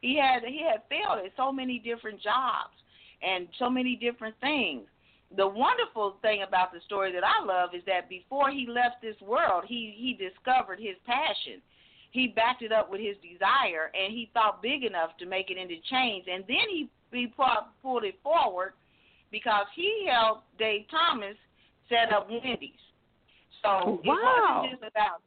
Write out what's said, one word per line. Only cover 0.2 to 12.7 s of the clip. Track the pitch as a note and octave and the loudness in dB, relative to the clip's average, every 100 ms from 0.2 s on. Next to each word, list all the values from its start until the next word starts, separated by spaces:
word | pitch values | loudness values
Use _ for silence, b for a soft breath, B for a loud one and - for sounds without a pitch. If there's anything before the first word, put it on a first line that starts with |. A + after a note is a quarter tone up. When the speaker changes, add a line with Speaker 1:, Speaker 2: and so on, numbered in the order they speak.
| C4+ B3+ A#3 | 4 2 0
Speaker 1:
he | D4 | -4
had | D#4+ A3 - | -2 -2 -2
failed | D4 G#4 C4+ F#3+ | -4 -2 -4 -4
at | - | -2
so | C4+ | -2
many | C4+ B3+ B3 | -2 -4 -6
different | A3 A#3 A3 G3+ | -6 -6 -8 -8
jobs | G#3 A#3+ B3+ - - _ _ b b b | -2 0 0 -2 -6 _ _ b b b
and | F3+ F#3 F3 - | -4 -2 -4 -4
so | B3 | 0
many | B3+ B3+ B3 | 0 0 -2
different | A#3+ A#3+ A3 A3 | -4 -4 -10 -6
things. | C4 D4 G3+ C3 G2 _ b b b F#3 | -2 0 -2 -4 -12 _ b b b 0
The | G3 | 0
wonderful | G3+ C#4 A#4+ A#4 - G3+ G3 | 4 2 2 0 0 -2 0
thing | A3 G#3 G3 | 0 0 0
about | F#3 F3+ | 2 0
the | E3+ - | -2 -6
story | G3+ F#3+ | -2 0
that | F3+ G3 | 0 2
I | A4 | 2
love | D4+ F#3 F3+ F3 | 2 0 0 -2
is | F3 | -2
that | F#3 F3+ | -2 -2
before | F#3 _ C4+ C#4 | -14 _ 2 2
he | C#4 B3 | 2 -4
left | A#3+ A#3+ A#3+ | 2 0 0
this | A3+ G#3+ | -12 -12
world, | G3 B3+ E4 F3+ G3+ | -4 0 2 0 -2
he, | A#3+ A3 G#3 | -8 -8 -8
he | B3+ | -8
discovered | B3 F#3 - - B3+ B3 G#3 | -6 -8 -8 2 2 2 -8
his | A3 F#3 - | -10 -12 -4
passion. | B3 D4+ G3+ - F#2+ _ b b b b | -2 -2 -4 -8 -14 _ b b b b
He | A#3 B3+ | -2 -2
backed | A3+ A3+ B3 | 2 0 0
it | A3+ | 0